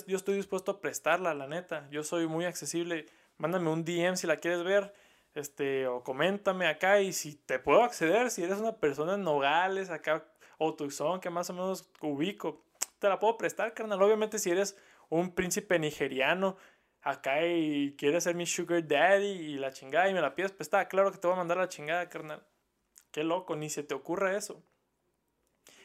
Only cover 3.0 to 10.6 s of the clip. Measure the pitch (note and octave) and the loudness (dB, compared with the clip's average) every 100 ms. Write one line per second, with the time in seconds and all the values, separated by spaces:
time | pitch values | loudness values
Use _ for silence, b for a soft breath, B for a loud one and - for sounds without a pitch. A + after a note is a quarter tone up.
3 | D3+ b b b D#3 F#3 E3 D#3+ E3 F3 | -8 b b b -2 0 0 -2 -2 0
4 | F3 F3+ F3 D3+ E3 F3 E3+ G3+ G3 - | 0 0 0 0 0 -2 2 2 0 -8
5 | b b b - C#3+ - C#3 C3+ C3 B2 | b b b -12 -10 -4 -2 0 -2 -4
6 | B2 C3 E3 G3+ G3+ F#3 E3+ D3+ F#3 G3+ | -4 0 2 2 0 2 0 2 4 4
7 | G3 E3 D3+ D3 - C3 C#3+ D#3+ A#3+ - | 4 -2 -8 -12 -4 -2 6 6 6 2
8 | E3 G3+ B3 A3+ F3 G3 A3+ A3 D#3 C#3+ | 2 4 2 -2 -2 -2 -2 0 0 0
9 | D#3+ G3+ F3+ D3 C#3 D#3+ F#3 F#3+ F#3 D#3 | -2 0 2 2 4 4 2 0 -6 -6
10 | D#3 D#3 - _ B B | -2 -2 -2 _ B B